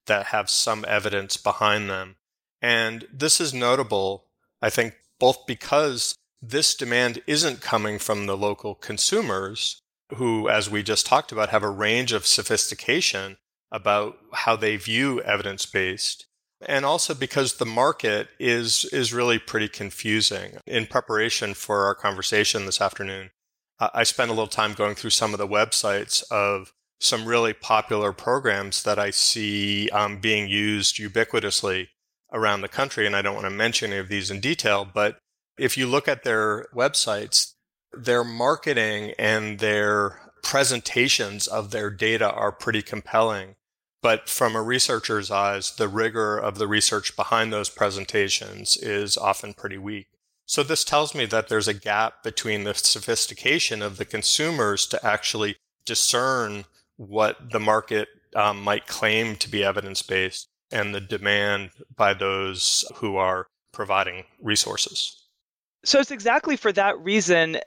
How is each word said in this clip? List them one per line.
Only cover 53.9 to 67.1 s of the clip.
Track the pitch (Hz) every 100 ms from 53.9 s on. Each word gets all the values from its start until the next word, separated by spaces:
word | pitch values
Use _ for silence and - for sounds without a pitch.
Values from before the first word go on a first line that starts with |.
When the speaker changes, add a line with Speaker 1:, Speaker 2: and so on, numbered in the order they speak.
| 98
Speaker 1:
the | 104
consumers | 107 - - 156 151 104 98 -
to | - 110
actually | 107 - 110 104 - _ _ -
discern | 113 - 123 131 127 107 101 98 _ _ -
what | 98 107 107 - 123
the | 113
market, | 107 110 - 107 107 _ _ 110
um, | 104 101
might | 101 107 -
claim | - 110 110 113 104
to | -
be | 104
evidence-based | 98 98 101 95 - 95 92 - - _ -
and | 117 104 101
the |
demand | 95 104 101 101 104 101 95 _ - 123
by | 101
those | 95 98 95 95 92 - - - -
who | 107 95
are | 92 92 - _ _
providing | - 101 95 92 90 - _
resources. | 110 104 104 98 - - - - _ _ _ _ _ _ -
Speaker 2:
So | 277
it's | 277
exactly | 254 220 285 311 269
for | 214
that | 196 196 -
reason | 170